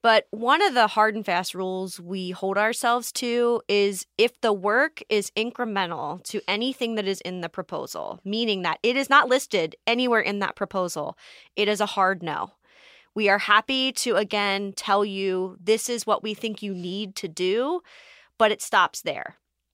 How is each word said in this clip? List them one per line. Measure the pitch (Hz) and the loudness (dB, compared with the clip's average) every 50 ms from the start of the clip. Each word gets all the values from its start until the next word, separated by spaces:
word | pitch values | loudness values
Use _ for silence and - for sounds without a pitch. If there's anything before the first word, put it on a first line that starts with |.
But | - 233 220 214 - - | 4 6 6 6 4 0
one | - 214 233 240 285 320 | -6 -2 2 2 4 4
of | 415 392 262 | 4 4 4
the | 247 226 | 4 4
hard | 208 - 220 214 214 214 | 4 4 4 4 4 2
and | 202 208 | -2 -2
fast | - 175 175 185 - - | 0 0 0 -2 -4 -6
rules | 180 190 185 185 185 190 185 - - | -6 -4 -4 -4 -4 -6 -8 -10 -12
we | 175 170 190 190 185 180 | -10 -8 -8 -6 -6 -6
hold | 180 175 - 190 196 | -6 -4 -4 -2 0
ourselves | 196 208 220 240 - - 240 240 247 233 - - | 0 0 0 0 0 0 0 0 0 -2 -6 -6
to | - 254 240 233 240 240 240 240 226 - | -6 -4 -2 0 2 2 2 0 0 0
is | - 202 202 202 202 202 180 - - _ | 0 2 2 2 2 0 -4 -10 -8 _
if | - 214 240 - _ | 2 2 2 2 _
the | - 233 208 | 0 0 0
work | 196 180 208 208 240 285 311 - - - - | 0 0 0 2 2 2 0 -2 -8 -6 -2
is | 214 208 196 - - | -2 -2 -2 -2 -4
incremental | 208 220 240 226 - 247 226 208 196 190 170 170 143 127 147 156 185 - | -4 -4 -4 -4 -6 -6 -4 -2 -4 -4 -4 -4 -6 -6 -6 -8 -8 -10
to | - - 208 - | -8 -8 -6 -4
anything | - 196 208 233 262 254 - 247 226 226 | -4 -2 -2 -2 -4 -4 -4 -4 -4 -2
that | 214 202 | -2 -2
is | 190 196 185 | -2 -4 -4
in | - 180 185 180 | -6 -8 -8 -8
the | 170 165 | -8 -8
proposal, | - - 180 - 185 151 131 - - - - 50 - 180 - | -8 -10 -10 -8 -8 -8 -8 -8 -10 -10 -10 -10 -10 -10 -8
meaning | 190 208 226 240 220 208 190 | -6 -4 -2 0 0 0 0
that | 180 170 160 - | 0 -2 -2 0
it | - 220 240 | 0 0 0
is | 269 277 - | 0 2 4
not | 277 196 190 | 6 6 6
listed | 254 247 269 - - - 190 160 160 - - _ | 6 2 0 2 0 -2 -2 -2 -2 -4 -4 _
anywhere | - 233 240 254 247 233 220 | 0 0 2 2 2 2 2
in | - - 202 202 | 2 0 -2 -2
that | 202 - - | -2 -4 -4
proposal, | - 202 196 - 196 180 175 - 160 147 160 170 - - - - - - _ _ | -4 -6 -4 -2 -4 -4 -4 -4 -6 -6 -6 -8 -12 -18 -20 -20 -20 -20 _ _
it | - 208 | 0 0
is | 202 214 185 | 0 2 0
a | 208 | 0
hard | 196 - 202 190 185 190 175 175 | 0 2 2 2 2 2 0 -4
no. | 160 147 - - 180 _ _ _ _ _ _ - - - - _ _ _ | -4 -4 -4 -6 -6 _ _ _ _ _ _ -20 -20 -20 -20 _ _ _
We | 214 214 202 | 0 4 4
are | 196 208 | 4 2
happy | - - 208 214 220 - 269 262 262 262 247 | 4 4 4 4 4 2 0 0 0 -2 -2
to, | - - 247 214 | -2 -2 0 2
again, | 185 214 196 - 208 202 202 196 196 202 196 196 | 2 0 0 0 0 0 0 0 -2 -4 -6 -8
tell | - - - 196 202 208 | -8 -2 0 2 2 2
you, | 208 196 190 196 190 185 185 185 190 180 - | 0 -2 -2 -2 -2 -2 -2 -4 -4 -8 -6
"This | 175 185 220 226 - - | 0 0 0 0 0 -2
is | 240 226 - | -6 -4 0
what | 220 208 - | 0 0 0
we | - 214 214 | 0 -4 -6
think | - - 226 214 - | -6 -6 -8 -6 -6
you | - 202 196 | -8 -8 -8
need | 180 175 180 185 196 214 190 196 | -6 -6 -6 -6 -6 -6 -8 -8
to | - - | -10 -10
do," | 180 160 - 180 185 196 226 254 285 349 359 - - - - - - - - _ _ _ | -10 -4 -2 0 0 2 2 0 0 -2 -4 -6 -12 -20 -20 -20 -20 -20 -20 _ _ _
but | - 226 - | 0 2 2
it | - - | 2 -2
stops | - - - 202 180 - - - | -4 0 2 2 2 2 -2 -6
there. | - 170 139 - - - - _ _ _ _ _ _ _ | -6 -6 -6 -6 -10 -12 -16 _ _ _ _ _ _ _